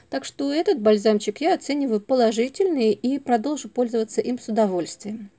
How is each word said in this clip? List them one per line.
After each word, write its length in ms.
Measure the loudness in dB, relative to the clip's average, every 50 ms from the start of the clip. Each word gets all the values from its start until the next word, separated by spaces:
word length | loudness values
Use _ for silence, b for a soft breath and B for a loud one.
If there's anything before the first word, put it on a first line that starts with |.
| B B
Так 160 | -8 -6 -6
что 260 | -6 -8 -4 -2 -2
этот 280 | 0 0 2 2 2 2
бальзамчик 600 | 4 4 4 4 4 2 2 2 0 -2 -4 -2
я 120 | 0 0 0
оцениваю 460 | 0 0 -2 -2 -2 0 0 0 -2
положительный 880 | 0 0 2 4 4 4 2 2 -2 -2 0 0 0 2 2 2 2 2
и 280 | 2 2 0 -2 -2 -2
продолжу 500 | -2 0 0 0 0 0 -4 -6 -8 -8
пользоваться 500 | -2 -2 -2 0 0 -2 -4 -4 -4 -4
им 200 | -4 -4 -4 -6
с 100 | -6 -4
удовольствием. 800 | 0 2 2 2 2 -2 -4 -4 -8 -12 -10 -12 -12 -12 -12 -16 _